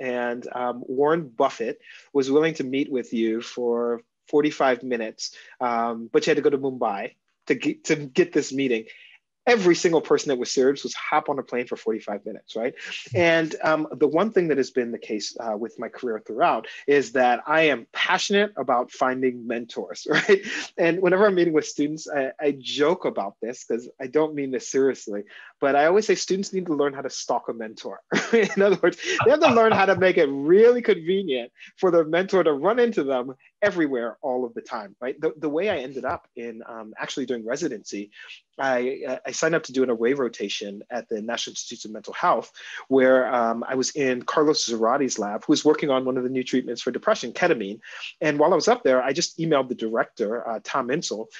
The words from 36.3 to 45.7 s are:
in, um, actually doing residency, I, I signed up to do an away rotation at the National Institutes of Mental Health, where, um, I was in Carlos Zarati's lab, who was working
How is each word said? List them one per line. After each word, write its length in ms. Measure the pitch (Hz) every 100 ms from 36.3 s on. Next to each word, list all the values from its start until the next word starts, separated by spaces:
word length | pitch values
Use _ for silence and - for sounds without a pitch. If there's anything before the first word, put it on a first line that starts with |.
in, 300 | - 117 113 -
um, 280 | 113 110 110
actually 280 | 147 - 127
doing 200 | 123 110
residency, 640 | 139 165 110 - 101 101 - - - _ -
I, 600 | 135 123 123 135 131 127 -
I 60 |
signed 220 | 123 160
up 100 | 156
to 80 | -
do 100 | 127
an 80 | 127
away 240 | 113 117
rotation 680 | 143 120 - 101 - 104 101 -
at 180 | 120 113
the 100 | 110
National 320 | 110 117 -
Institutes 320 | - - 120
of 60 | 107
Mental 240 | 110 104
Health, 380 | - - 123 117 - - - -
where, 460 | 131 131 131 120
um, 300 | 123 117 117 -
I 60 |
was 160 | 131 123
in 320 | 156 135 123
Carlos 440 | - - 151 147 -
Zarati's 520 | 113 113 135 131 110
lab, 260 | 101 107
who 80 | -
was 120 | 147
working 260 | 147